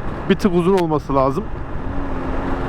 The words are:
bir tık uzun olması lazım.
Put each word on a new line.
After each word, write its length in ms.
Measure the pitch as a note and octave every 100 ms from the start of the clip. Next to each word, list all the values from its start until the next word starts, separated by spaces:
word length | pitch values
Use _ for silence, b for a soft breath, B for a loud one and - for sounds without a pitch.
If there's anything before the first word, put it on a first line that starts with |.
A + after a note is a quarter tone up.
| - - -
bir 40 |
tık 200 | G3 G#3
uzun 240 | F3 E3+ G3
olması 360 | E3+ D3 -
lazım. 300 | C#3 C3+ D3 A3 - - - - - - - - - - -